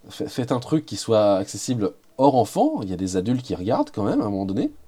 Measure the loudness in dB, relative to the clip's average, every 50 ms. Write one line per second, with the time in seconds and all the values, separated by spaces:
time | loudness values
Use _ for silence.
0 | _ -18 -10 -8 -8 -6 -4 -4 -2 0 -2 -2 0 0 -2 -2 0 -4 -10 -8
1 | -2 2 4 6 6 6 4 2 0 -4 -8 -8 -4 -4 -2 0 0 -2 -4 -6
2 | _ -18 _ 4 4 6 6 4 2 2 2 0 2 2 0 -2 -4 -6 -4 -4
3 | -4 -2 -2 -2 0 0 -2 -2 -2 -6 -6 -4 -2 -2 0 0 -2 -4 -2 -2
4 | -2 0 0 0 0 0 -2 -2 -2 -2 0 0 -2 -2 -4 -8 -20